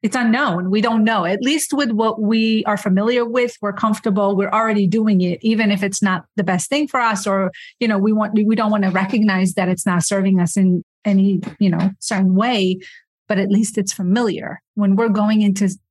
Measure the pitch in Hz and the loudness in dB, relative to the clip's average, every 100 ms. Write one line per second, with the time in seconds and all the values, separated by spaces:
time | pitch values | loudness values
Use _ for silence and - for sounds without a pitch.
0 | 208 254 226 240 285 170 185 208 233 226 | -4 -2 0 0 0 -2 -2 0 0 2
1 | 214 214 170 202 262 302 - 285 269 214 | 2 2 0 -2 -2 -2 -2 -2 0 0
2 | 220 220 208 226 220 220 214 202 208 185 | -2 -2 0 0 2 0 0 -4 0 0
3 | 220 247 233 247 240 - 208 196 226 214 | 2 0 -2 -2 -2 -4 -8 -2 -2 -2
4 | 233 196 202 196 196 214 226 208 190 220 | -2 0 0 0 0 0 0 2 2 2
5 | 214 190 180 - 220 220 214 202 202 196 | 2 2 0 -2 0 0 0 0 -2 -2
6 | 202 185 - - 185 180 - 285 302 262 | -2 -2 -4 -4 -2 -2 -2 -2 -2 -2
7 | 233 202 202 196 185 - - - 233 202 | -2 -2 -2 -2 -2 -6 -16 -4 -2 0
8 | 208 214 208 214 208 220 214 208 190 185 | 2 0 0 0 2 2 2 0 0 0
9 | 196 233 214 185 190 175 180 180 202 175 | 0 2 2 2 0 0 -2 -2 0 0
10 | - 196 196 190 175 202 190 180 - _ | 0 0 2 2 0 2 2 2 -4 _
11 | 208 190 196 185 - - 196 165 185 196 | 0 2 2 0 -4 -2 0 2 -2 -4
12 | - 196 190 185 233 233 185 185 - - | -4 0 2 2 2 0 0 -2 -8 -20
13 | _ _ - 196 196 202 208 - 190 - | _ _ -4 -2 2 0 0 -2 -6 -4
14 | 180 214 233 - - - _ - 202 196 | -2 0 0 -4 -8 -14 _ -2 0 2
15 | 233 202 208 214 208 196 196 190 _ | 2 0 2 2 2 2 -2 -4 _